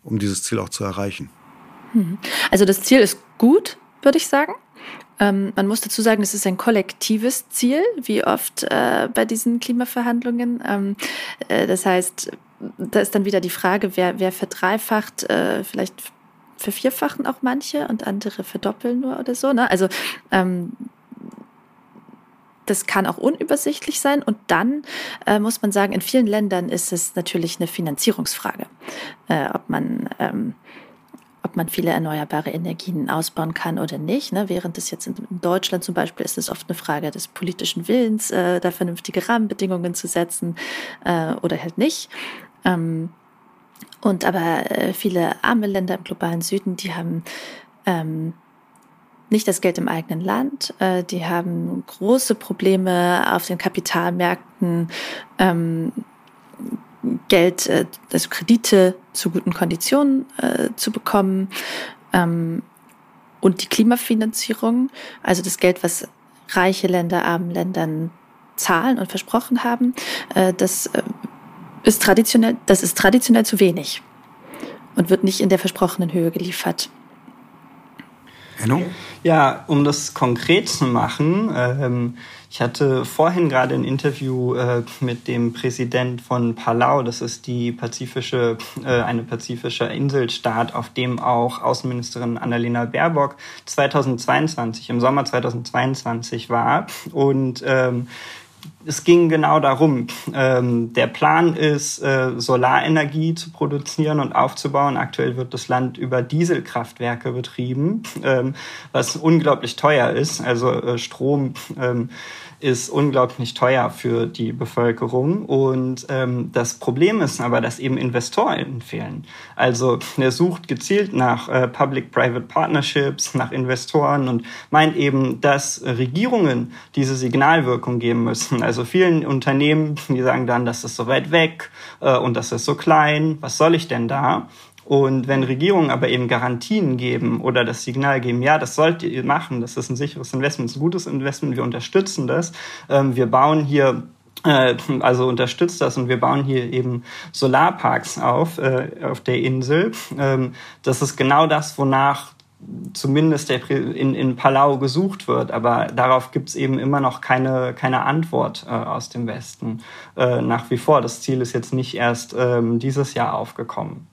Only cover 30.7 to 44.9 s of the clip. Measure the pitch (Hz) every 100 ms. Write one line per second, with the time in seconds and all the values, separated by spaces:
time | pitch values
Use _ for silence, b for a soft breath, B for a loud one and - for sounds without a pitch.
30.7 | B B B _ - _ _ - - 165
31.7 | - 165 160 160 151 147 151 156 165 170
32.7 | 165 185 165 - 160 160 - 160 165 170
33.7 | 165 156 147 156 247 - 190 196 180 175
34.7 | 165 - - - 196 214 180 175 185 -
35.7 | 185 165 175 160 - - - - - -
36.7 | 170 - 147 151 - - - 180 185 -
37.7 | - 170 240 233 214 - 185 175 180 180
38.7 | 170 175 170 - 190 175 233 214 202 196
39.7 | 180 175 175 - 170 170 - 170 165 B
40.7 | B B B - 170 160 - 165 165 165
41.7 | - 277 - - B B B B _ -
42.7 | 180 165 160 165 - _ _ _ _ _
43.7 | _ - - 208 185 - 180 165 160 -
44.7 | - -